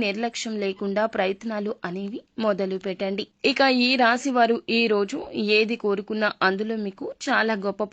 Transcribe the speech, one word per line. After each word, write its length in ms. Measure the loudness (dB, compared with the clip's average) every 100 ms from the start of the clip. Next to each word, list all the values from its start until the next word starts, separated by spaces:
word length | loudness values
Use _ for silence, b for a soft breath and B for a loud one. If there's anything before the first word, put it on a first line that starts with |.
నిర్లక్ష్యం 500 | 0 -2 -4 -4 -6 -4
లేకుండా 380 | -4 -4 -2 0 0 0
ప్రయత్నాలు 560 | -2 -2 -6 -4 -4 -6 -8
అనేవి 320 | -6 -8 -10 -10 -2
మొదలు 340 | 0 0 -2 -4
పెట్టండి. 420 | -6 -6 -4 -4 -8 _ 0
ఇక 100 | 4 4 4 4
ఈ 20 | 4
రాశి 260 | 4 4 2 4
వారు 200 | 4 2 0 2
ఈ 40 | 2
రోజు 240 | 2 0 -4 -6 -4 2 4
ఏది 180 | 2 0 -2
కోరుకున్నా 440 | -2 -2 -2 -2 2 2
అందులో 260 | 2 -2 -4 -6
మీకు 200 | -8 -12 -8 0
చాలా 300 | 2 2 0 -2
గొప్ప 160 | -4 -2